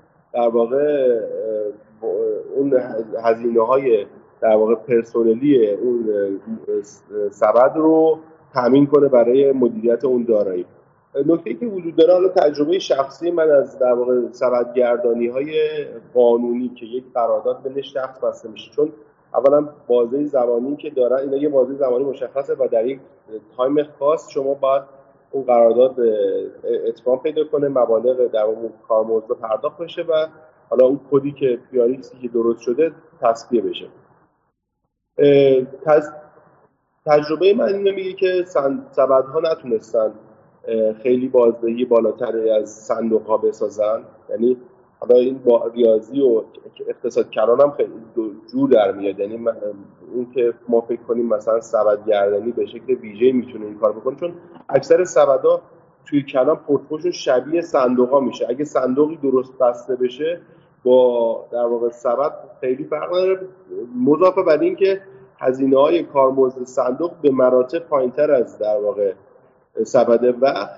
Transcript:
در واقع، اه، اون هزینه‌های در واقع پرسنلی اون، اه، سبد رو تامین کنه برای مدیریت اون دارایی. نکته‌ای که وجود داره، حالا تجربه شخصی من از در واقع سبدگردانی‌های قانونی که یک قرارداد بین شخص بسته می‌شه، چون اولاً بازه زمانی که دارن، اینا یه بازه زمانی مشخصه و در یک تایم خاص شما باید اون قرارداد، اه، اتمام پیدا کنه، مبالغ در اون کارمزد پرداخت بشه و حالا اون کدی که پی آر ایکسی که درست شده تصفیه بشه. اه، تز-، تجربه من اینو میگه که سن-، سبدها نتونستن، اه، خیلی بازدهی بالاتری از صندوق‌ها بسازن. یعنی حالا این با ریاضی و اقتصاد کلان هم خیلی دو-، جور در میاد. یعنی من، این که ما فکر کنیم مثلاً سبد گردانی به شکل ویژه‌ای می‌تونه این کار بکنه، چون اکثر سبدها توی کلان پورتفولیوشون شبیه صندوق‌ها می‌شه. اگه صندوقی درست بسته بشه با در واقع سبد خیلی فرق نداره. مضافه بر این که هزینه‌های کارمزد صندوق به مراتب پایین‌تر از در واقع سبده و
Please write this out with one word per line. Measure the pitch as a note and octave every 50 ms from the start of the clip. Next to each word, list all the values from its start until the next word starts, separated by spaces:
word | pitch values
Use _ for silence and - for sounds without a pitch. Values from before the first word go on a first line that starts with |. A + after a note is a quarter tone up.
| _ _ _ _ _ _ -
در | B2 A#2+ A#2
واقع، | A2+ A#2+ A#2 A2+ B2+ C#3 D3 D3+ D3 C#3+ C3 B2+ A#2+ A2+ G#2 - - F2+ G#2 A2 A2 G#2+ G#2+ G#2 G2+ - - _ _ _ A2+
اه، | A2 F2+ G#2 A2+ A2 G#2+ F#2 - - G2
اون | B2+ C#3 C#3+ C3+ B2+ B2 B2 A#2 A2 A2+ A2 G2+ A2+ A2+
هزینه‌های | A#2 A2+ A2+ A#2+ A#2+ A#2 A#2 A2+ A#2 C3 C3+ C#3 B2+ A2+ G#2 G2+ - - - - _ _ _
در | - A2+ G#2+
واقع | G#2+ A2 G#2+ A#2
پرسنلی | A2+ - - B2 A#2 A2+ - - A#2 A2+ A2+ A2+ A#2 C3+ D3 C#3+ B2+ A2 G#2
اون، | G2+ - G#2+ B2+ A#2+ A#2+ A2 A2
اه، | G#2 G2+ G2+ G2 G2 F#2+ - A2+ A2 A2 - G#2 G#2 G#2 G2+ - - - _ _ G#2 G#2 G#2 G2+
سبد | - - A2+ G#2+ A2 A#2 B2+ C#3 C#3+
رو | D#3 D#3 D#3+ D#3+ D#3+ D#3+ D#3+ D#3 D#3 - - - _ _ _ _
تامین | C3 B2 A#2+ C3 C#3 C#3+ C#3
کنه | D3 C#3+ C#3+ C#3
برای | C3+ A#2+ A#2 A#2 B2+ C#3 C#3 C#3
مدیریت | C3+ C3 B2 A#2 A2 A2 G#2+ A#2 A#2 A#2 -
اون | C3 B2+ B2 A#2
دارایی. | A2+ A2 G#2 G2+ G2 F2+ F2 F2 - _ _ _ _ _ _ _ _ _ C3+ C#3+
نکته‌ای | D3+ E3+ E3 - G#3+ -
که | - A#3+
وجود | A#3 G3 F#3 E3+ E3 D3+
داره، | - F#3+ F3+ F#3
حالا | F3+ F#3 F#3
تجربه | - F#3+ D#3 D3 C#3+ C#3+ D3 D3+ F3+ F#3+
شخصی | - - D3 C3+ C#3 - - - E3 F3
من | F3 E3+ D#3+ D#3
از | D3 C#3 C3+ - - -
در | B2+ B2 B2
واقع | A#2+ B2 B2 B2+ B2 A#2 A2
سبدگردانی‌های | - - C3 B2 B2 B2 A#2+ A#2+ - B2+ B2 A#2+ A#2+ A#2 A#2+ A#2+ A#2 A#2 A#2 A#2 A#2+ C3+ C#3+ D#3 D#3 D#3 D#3 D3+ D#3 D3+ C#3+ C3 A2+ A2+ - - -
قانونی | B2 B2 A#2+ A#2 A#2 A#2+ A#2+ A#2+ B2 B2+ A#2+
که | B2 - A#2
یک | A2 A#2 B2+ B2+ - _
قرارداد | - A#2 A2+ A2 G#2+ - B2 B2+ - -
بین | C3+ C3 C#3
شخص | C3+ - - C#3 B2+ C3 - - -
بسته | A#2 A2 - - A2+
می‌شه، | G#2+ G2 - -
چون | _ - D3+ D#3 - - - _ _ _ _ _ -
اولاً | A#2 A#2+ C#3 C#3+ D3 D3+ D3 - - _ -
بازه | A#2+ A#2+ A#2+ A#2 B2+ C#3+ D3
زمانی | D3 D3 C3 A#2+ A#2+ A#2+ A#2+ B2 C#3 D3
که | D3 - D3+
دارن، | - B2+ B2 A#2+ B2 C3+
اینا | C3+ C#3+ C3+ C#3
یه | D3 D3+
بازه | C#3 C3+ B2 B2 C#3
زمانی | C#3 C#3 B2+ B2 B2 C#3
مشخصه | C#3 B2 - B2+ A#2 - C3+ C#3 - D#3
و | C#3 B2+ A#2
در | A#2+ A2+ A2
یک | C3 C3+ C3+ - - _ _ _ - - G#2+ - _ _ -
تایم | B2+ C#3 D3 D3 D3 D3+ - -
خاص | C#3 C#3+ D#3+ D#3 - -
شما | - D3 C3+ C3+ C#3
باید | C#3 C3+ C3+ C3+ C#3 C#3 - - - _ _ _ _ _ _
اون | - C#3 C3
قرارداد، | A#2+ B2 A#2 A#2 A2+ A2+ A#2+ B2+ C3 B2+ B2+
اه، | A#2+ A2+ G#2+ G#2 G2+ G2 F#2+ F#2+ F#2+ F#2+ - - - G2 A#2+ A2 - A2+
اتمام | A#2 - _ B2 B2+ C3
پیدا | - D#3 D3+ D#3 D3+
کنه، | D3+ D#3 C#3+ C#3+ C#3+
مبالغ | C#3 C3 A#2+ A2+ A2+ A2 A2+ B2+ B2+ B2+ B2 A2+
در | - G#2+ G#2+
اون | A2 A2 A2+ A#2 A2+ - - _ -
کارمزد | A2+ A2 A2 A2+ A2+ A2 A2 - B2 -
پرداخت | A2+ A2 G#2+ A2 C#3 D3+ - -
بشه | E3+ E3 - F3+
و | E3 E3 D#3+ D#3 D#3 D#3+ - - - _ _ _ _ _
حالا | A2+ A#2+ B2+
اون | B2+ C#3 C#3 - -
کدی | C#3+ C#3 C3+ C#3+
که | C#3+ - D3 C3 A#2+ - - _
پی | C3 B2
آر | A#2 B2
ایکسی | C3+ C3+ - - - B2+
که | B2+ A#2
درست | A#2 A#2 A2+ A#2 A#2 A#2
شده | - B2+ A#2+ C3+ D#3+ E3 D3+ - _ _ _ _
تصفیه | C3 A#2 A#2 - - - B2 A2+
بشه. | G2 F#2 E2+ - - - - - _ _ _ _ _ _ _ _ _ _ _ _ _ _ _ _ _ _ _ _ _ _ _ -
اه، | C#3+ C#3+ C#3+ C#3 C#3 C#3 C3+ C3
تز-، | B2+ B2 - - - D#3 D3+ D#3 - - - - - - _ _ _ _ _ _ _ _ _ _ _ _ _ _ _
تجربه | D3+ D3 D3+ D3+ D3+ D#3 D3+ F3 G3 G3+
من | A#3+ A#3+ G3+ G3
اینو | G3 G3+ G3
میگه | G3 F#3+ F#3+ F#3 F3+
که | - F#3+ F#3 F#3 F3+ F3
سن-، | F3+ - D#3 C#3 C#3 C#3 B2+ - -
سبدها | - - C3+ - C3+ C3 C3 C3 C#3 D#3+
نتونستن، | E3 D#3+ D#3+ D#3 - B2+ A2+ A2 - - - A#2 A2 G#2+ - - - - - _ _ _ _ _ - A#2
اه، | A2+ A2 A2 A2 A2
خیلی | A2 - B2 B2+ B2+ B2+ C3
بازدهی | B2+ B2+ A#2 A#2 A2+ - A#2 A#2 A#2 A#2 B2+
بالاتری | A#2+ A#2+ A2+ A2+ A2 G#2+ - B2 A2 A2 A2+ A2 A2
از | A2 G#2+ G#2 -
صندوق‌ها | - - - - A#2 A2+ A2+ A2+ A2 G#2+ - G#2+ A2 G#2
بسازن. | A2 A2 G#2+ - A2+ G#2 G2 G#2 G#2 G#2+ A2 A2+ - - - _ _ -
یعنی | G#2 G#2 A2+ B2 B2+ B2 - - _ _ _ _ _ _
حالا | - G#2+ B2
این | B2 B2 C3 C3+ C3
با | - B2 A#2 A#2 A2+ A#2 A2+
ریاضی | A#2+ A#2+ A2+ A2 A2 A2 - C3 C#3
و | C#3 B2+ A#2 A2 - - - - - - - - - -
اقتصاد | - - - A#2+ - B2 G#2+ -
کلان | - A#2+ A2 A2+ A#2+ C3
هم | C#3+ C#3+
خیلی | C#3 - A#2 G2 E2 D#2+ - - -
دو-، | A#2 A2 G#2+ G2+ - - -
جور | A#2+ C3 C#3 B2+
در | A#2+ A2 G2+ G2
میاد. | G2 G2 G2 G2+ F#2+ G2
یعنی | G2+ G#2+ A2+ A#2
من، | A#2 A#2 A2+ - G#2 G#2 G2+ G2 - - F#2 _ - - G2
این | B2 B2 B2
که | - C3+ A#2+ A#2 A2+ - _ -
ما | A#2+ A#2
فکر | A2 - A#2+ A#2
کنیم | - - A#2 A#2+ A#2+
مثلاً | A#2 A2 G2+ G#2 A2+ A2+ A#2
سبد | A2+ - - G#2+ G#2 G#2 G#2 G#2 -
گردانی | A2 G#2+ G2+ G2+ G2+ G#2 G2+ G#2+ A#2+
به | A#2 A2+ G#2
شکل | G2+ - A#2 - C3 B2+
ویژه‌ای | A2+ A2 G#2+ G#2 G#2 A#2 C3
می‌تونه | C3 B2 G#2+ G2 - G#2+ G#2+
این | G#2 G#2+ G#2+
کار | A2 G#2 G#2
بکنه، | A2 A2 C3 C#3
چون | - F3 F3 E3+ - - - - - - -
اکثر | C3+ C#3 C#3 - E3 E3+ F#3
سبدها | E3+ - E3 D3 C#3 C3+ C3 - D#3+ F3 E3+ - _ _ _ _ _ _ _ _
توی | - D3+ C#3+ C#3
کلان | - - C3 B2+ D3 D#3+
پورتفولیوشون | D#3 - - C#3+ C3+ - - D#3 D3+ D#3+ F3+
شبیه | F3 - - D3+ C3 B2 B2+ D3 D#3+ E3+
صندوق‌ها | E3 E3 - C#3+ B2+ B2 B2+ B2 B2 B2 C3+ C#3+
می‌شه. | C3 A#2 - - - -
اگه | B2+ C3+ D3
صندوقی | D3 - D3 C3 B2+ B2+ C#3 D3+ D3+ E3
درست | D#3 C#3 C3+ B2+ C3 B2 - - -
بسته | C3 A#2+ A#2+ - - - B2+
بشه | B2 B2 B2 B2 B2+ D3+ E3 F3 E3+ - _ _ _ _ _ _ _ _
با | B2 B2+ B2+ B2+ B2 A#2+ A#2+ A#2 A#2 A2 - - -
در | - A#2+ A#2+
واقع | A#2 A#2+ A#2 A#2+ A#2
سبد | A#2 - - B2+ A#2+ B2+ C#3 D#3 D3+ - - - - -
خیلی | - B2+ C3 B2+ D3+
فرق | - D#3 D3+ D#3+ E3
نداره. | F3 F3+ F#3 F#3+ F#3+ F#3 - - - _ _ - F2+ F#2 A#2 A#2+ B2 B2 B2+
مضافه | C#3 D3+ D3+ F#3 F#3 F#3 F#3+ F#3
بر | F3 D3+ D3
این | D#3+ F3+ F#3+
که | F3 G3 F#3+ G3 F#3+ - - - - - _ _ _
هزینه‌های | C3+ C3 B2+ C3 C3+ C3+ C3+ C3+ C#3+ D3+ E3+ E3 D3
کارمزد | - - C#3 C3+ C3 C3+ C3+ C3 B2+ B2+ B2+ B2
صندوق | - - C3+ B2 B2 C3 C3+ E3 F3 - -
به | - C#3+
مراتب | C3+ B2+ B2+ B2+ B2+ B2+ B2 - - E3
پایین‌تر | E3 - D3+ C#3 C3 B2+ B2 D3 D3 D3+
از | C#3+ B2+ A2+ - - -
در | G#2+ G#2+ G#2+ G#2
واقع | G#2 G#2 G2 G2+ G#2 G2 - - _ _ _ _ _ _ _ _ _ _ _ - A2+
سبده | - - B2+ A#2 A#2 A#2 A#2 B2 B2
و | B2 A#2+ B2+ C#3 C#3 G2 G2+ - -